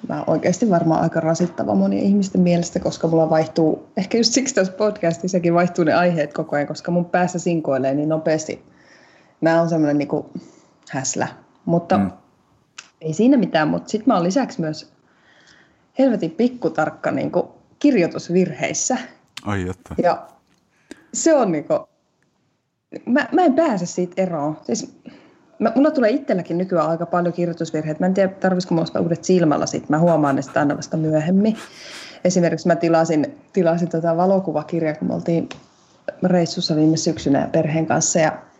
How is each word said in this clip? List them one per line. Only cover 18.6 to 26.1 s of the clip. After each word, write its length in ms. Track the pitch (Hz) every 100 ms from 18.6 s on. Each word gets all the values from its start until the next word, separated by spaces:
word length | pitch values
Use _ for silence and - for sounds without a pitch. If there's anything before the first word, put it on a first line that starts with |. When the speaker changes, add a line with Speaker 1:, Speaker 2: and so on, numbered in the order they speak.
| - - - 247 - - _ - -
Speaker 2:
Ai 160 | 101 90
että. 260 | 95 - -
Speaker 1:
Ja 240 | 175 - - _ _ _ _ _ _ - _
se 200 | - 320
on 180 | 302 220
niinku, 220 | 156 - 151 - _ _ _ _ _ _ _ _ _ _ - -
mä, 220 | 254 254
mä 100 | 330
en 100 | 359
pääse 320 | 262 330 208 175
siitä 360 | - 180 175
eroon. 360 | 185 165 143 156
Siis 340 | - 233 - - - - - _ _ _
mä, 140 | 208
mulla 160 | 247 302
tulee 200 | 302 220